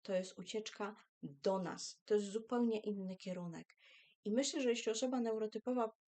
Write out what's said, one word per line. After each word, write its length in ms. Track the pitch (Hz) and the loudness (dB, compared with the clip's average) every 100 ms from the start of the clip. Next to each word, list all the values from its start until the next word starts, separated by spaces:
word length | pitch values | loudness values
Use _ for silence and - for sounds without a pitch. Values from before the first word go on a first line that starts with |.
to 100 | - | 0
jest 260 | 185 185 - | 0 0 -10
ucieczka 560 | 185 214 214 - 208 214 _ _ | -6 -6 -6 -6 -6 -6 _ _
do 360 | 156 143 196 190 | -14 -2 2 2
nas. 420 | 175 - - - | 0 -6 -10 -12
To 80 | - | 2
jest 120 | 208 | 2
zupełnie 540 | 202 214 226 247 233 214 | 2 -4 0 2 2 2
inny 360 | 214 202 190 | -2 -4 -4
kierunek. 600 | 185 190 180 175 165 165 - - - - _ | -6 -6 -6 -6 -8 -12 -20 -20 -20 -20 _
I 60 | 208 | 2
myślę, 300 | 226 277 320 | 4 4 2
że 80 | 247 | 2
jeśli 220 | 233 226 | 2 0
osoba 280 | 214 254 254 | 0 0 2
neurotypowa 720 | 233 220 214 214 - 247 220 - | 2 0 0 -2 -2 0 0 -4